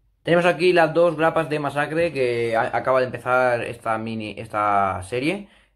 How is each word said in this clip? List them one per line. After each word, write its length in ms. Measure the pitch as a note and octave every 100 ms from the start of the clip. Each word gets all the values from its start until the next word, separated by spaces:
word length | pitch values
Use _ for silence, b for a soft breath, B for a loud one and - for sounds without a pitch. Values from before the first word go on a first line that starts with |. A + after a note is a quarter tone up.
| _ _
Tenemos 220 | - E3+
aquí 280 | F3 D#3 F3+
las 220 | F3 D#3+
dos 220 | D3+ F3 D3+
grapas 340 | D#3+ D#3+ D3+
de 80 | D3+
Masacre, 540 | C#3+ C#3+ D3 D#3 E3+
que 420 | C#3 B2 A#2 A#2 A2+
a-, 200 | B2 A#2+
acaba 240 | B2+ C3
de 60 | B2+
empezar 580 | A#2 B2+ B2+ B2+ A#2+
esta 340 | - A#2 A#2 A2
mini, 380 | A2+ A2+ G#2+ -
esta 640 | A2+ G#2+ G#2 G2+ G2 F#2
serie, 460 | F2+ B2 D3 G3 G3+ b b